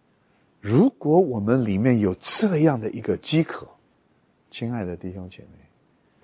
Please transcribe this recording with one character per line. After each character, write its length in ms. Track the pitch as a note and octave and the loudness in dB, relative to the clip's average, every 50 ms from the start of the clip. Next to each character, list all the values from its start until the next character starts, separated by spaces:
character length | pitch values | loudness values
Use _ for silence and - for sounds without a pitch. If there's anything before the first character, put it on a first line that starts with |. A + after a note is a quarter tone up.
| _ _ _ _ _ _ _ _ _ _ _ _ | _ _ _ _ _ _ _ _ _ _ _ _
如 300 | - G2+ A2 C#3 G#3+ C#4 | -6 0 4 4 4 4
果 260 | - - - D3 D#3 | 2 -2 -2 2 4
我 220 | F3 F#3+ D3 B2 A2 | 4 4 2 0 -4
们 260 | G2+ G#2+ B2 C3 B2 | 0 2 2 2 2
里 140 | G#2+ G2 F#2+ | 0 0 0
面 220 | A2+ C3 B2 A2+ | 2 2 2 4
有 120 | G#2 F#2+ F#2 | 2 0 -2
这 440 | - - - - - A3 G#3 F#3 D3+ | -2 -4 -4 -2 0 0 0 2 2
样 220 | D#3 D#3+ C#3 A#2 | 2 2 2 0
的 100 | G#2+ A2 | -4 -8
一 100 | - A#2 | -8 -8
个 160 | A2 - F#2 | -4 -4 -4
饥 280 | - - - D3+ D#3+ D#3+ | -4 -4 -2 0 0 0
渴， 240 | - - - - - - _ _ _ _ _ _ _ _ _ _ _ _ _ _ _ | -2 -4 -16 -16 -18 -20 _ _ _ _ _ _ _ _ _ _ _ _ _ _ _
亲 220 | - - A#2+ A#2 B2 | -14 -10 -8 -6 -6
爱 120 | A#2 G2 | -6 -6
的 120 | F2+ F2 | -6 -8
弟 160 | E2 - F#2 F2+ | -8 -10 -12 -12
兄 160 | F#2+ F2+ F#2 | -12 -14 -16
姐 140 | - - - | -16 -20 -20
妹， 160 | - - - _ _ _ _ _ _ _ _ _ _ _ _ | -20 -20 -20 _ _ _ _ _ _ _ _ _ _ _ _